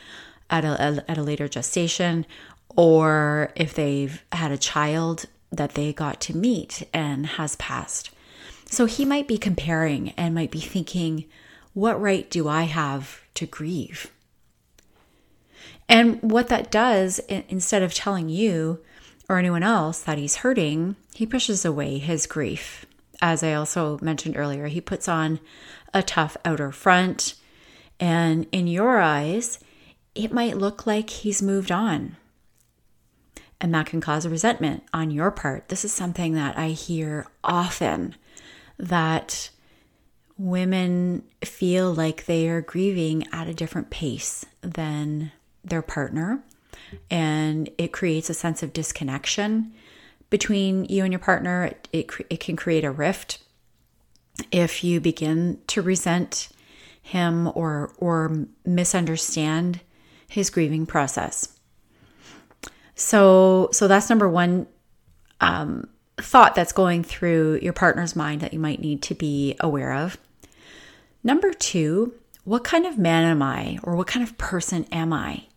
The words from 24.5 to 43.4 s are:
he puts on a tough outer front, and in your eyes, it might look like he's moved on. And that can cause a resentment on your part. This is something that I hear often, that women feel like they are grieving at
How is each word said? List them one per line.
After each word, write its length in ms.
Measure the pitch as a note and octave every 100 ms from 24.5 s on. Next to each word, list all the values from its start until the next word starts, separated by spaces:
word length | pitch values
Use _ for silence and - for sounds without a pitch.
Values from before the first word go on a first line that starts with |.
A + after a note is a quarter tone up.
| C#3 D3
he 140 | E3
puts 260 | - F#3+ -
on 320 | E3 D#3 D#3+ - - - - -
a 80 | F#3+
tough 340 | F#3 - D3+ -
outer 280 | E3+ D3+ C#3
front, 640 | - G3 F3+ F#3 - - - _ _ - - - -
and 460 | F3 E3 E3 D#3+ -
in 160 | F#3 F3
your 320 | F3 A#3 A#3
eyes, 600 | E3 D3 D3+ G#3 - - - - - _ _ -
it 160 | A3
might 240 | A#3+ A#3 -
look 280 | G3+ G#3
like 260 | A3+ G#3+ A3
he's 320 | - G#3 G3
moved 280 | G3 G3 F#3+
on. 460 | F3+ A3 D3+ - - _ _ _ _ _ _ _ _ _ _ _ - - -
And 120 | F3
that 140 | D#3+ D3+
can 140 | E3
cause 240 | D#3 D3+
a 60 | E3
resentment 520 | D#3+ A3+ A#3 D#3 - -
on 200 | E3 D#3+
your 180 | D3 F#3
part. 380 | G#3 D3 C3 -
This 160 | F#3+
is 80 | G#3
something 400 | - F3+ F3 E3
that 260 | D#3+ C#3 -
I 120 | D#3+
hear 580 | D#3+ - D#3+ D#3 D3+ - _
often, 720 | - F3 F3 - C3 D#2+ F2 - _ - - - - -
that 720 | F3 F3 D#3+ D#3+ - - - _ _ _ _ _ _ _ _ -
women 840 | F#3 F3+ F#3 F#3 F3+ F3+ F3+ F3 - -
feel 500 | - - F#3 F3+ F#3
like 300 | D#3+ D#3+ D#3+
they 240 | - E3 E3
are 140 | E3
grieving 640 | D#3+ E3+ G3 F#3 D#3+ D#3 -
at 160 | D#3+